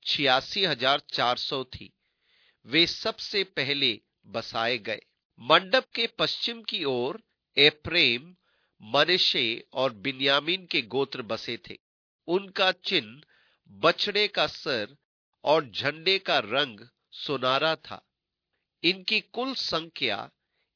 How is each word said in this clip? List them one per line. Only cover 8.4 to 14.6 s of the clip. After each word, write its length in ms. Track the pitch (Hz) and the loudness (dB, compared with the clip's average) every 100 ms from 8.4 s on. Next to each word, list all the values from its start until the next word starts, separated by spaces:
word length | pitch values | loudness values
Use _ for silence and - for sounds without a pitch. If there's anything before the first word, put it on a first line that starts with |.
| _ _ _ _ | _ _ _ _
मनश्शे 800 | 110 131 160 180 - 170 117 117 - | 0 2 4 4 2 0 -2 -4 -6
और 200 | 139 131 | -2 -2
बिन्यामीन 720 | 107 135 131 135 139 147 190 175 | -2 -6 -2 2 2 2 -4 -4
के 160 | 165 | -4
गोत्र 400 | 113 123 135 131 | -2 -2 -2 -4
बसे 380 | 107 113 - 117 - | -8 -8 -8 -10 -12
थे। 80 | - _ _ _ _ - | -20 _ _ _ _ -4
उनका 440 | 180 196 190 185 | -2 -2 0 0
चिन्ह 500 | 180 - 185 107 131 _ _ _ _ _ | 0 -2 -2 -2 -12 _ _ _ _ _
बछड़े 600 | 98 156 170 208 202 202 | 2 2 4 0 0 0
का 200 | 185 151 | 0 -2
सर 500 | - | -2